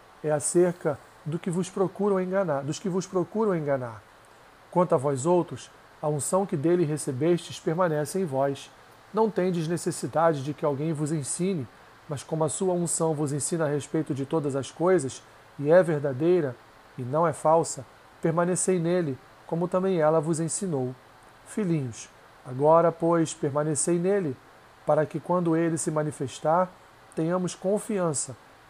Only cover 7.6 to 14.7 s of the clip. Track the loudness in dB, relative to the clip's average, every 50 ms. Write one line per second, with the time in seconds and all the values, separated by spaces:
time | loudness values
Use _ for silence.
7.6 | -4 -2 0 2 2 2 2 0 -2 -2 -2 -4 -2 -2 0 0 0 0 -2 -4
8.6 | -10 -16 -20 -20 -20 -20 -20 -20 -18 -6 -2 0 0 2 2 0 0 0 0 0
9.6 | -2 -2 -2 -2 -2 -4 -4 -4 -6 -2 0 2 4 4 2 2 -2 -6 -4 -2
10.6 | -2 -2 0 0 -2 -2 -2 -2 -2 -2 -2 -4 -4 -4 -4 -2 -2 -2 -2 -2
11.6 | -6 -8 -12 -20 -20 -20 -20 -20 -12 -10 -10 -10 -6 -6 -2 0 0 0 0 0
12.6 | 0 0 2 0 0 -2 -2 0 0 0 0 0 -2 -2 -2 -4 -2 -2 -2 0
13.6 | 0 0 0 -2 -4 -2 -2 -2 -2 -2 -4 -4 -4 -2 -2 -2 -2 -2 -2 -4
14.6 | -4 -6